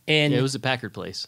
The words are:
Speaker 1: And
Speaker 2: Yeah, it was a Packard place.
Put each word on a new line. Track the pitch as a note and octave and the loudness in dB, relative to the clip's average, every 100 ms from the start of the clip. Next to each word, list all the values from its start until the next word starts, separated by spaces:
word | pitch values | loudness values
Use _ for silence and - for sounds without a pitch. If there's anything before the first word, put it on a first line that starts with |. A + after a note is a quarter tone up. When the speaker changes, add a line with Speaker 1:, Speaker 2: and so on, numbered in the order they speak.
| - | 0
Speaker 1:
And | D#3 D3 | 2 4
Speaker 2:
Yeah, | - | 2
it | |
was | C3+ C3 | 2 -2
a | |
Packard | C3 B2 G#2+ | -2 -2 -4
place. | G2+ F2 - | -10 -10 -10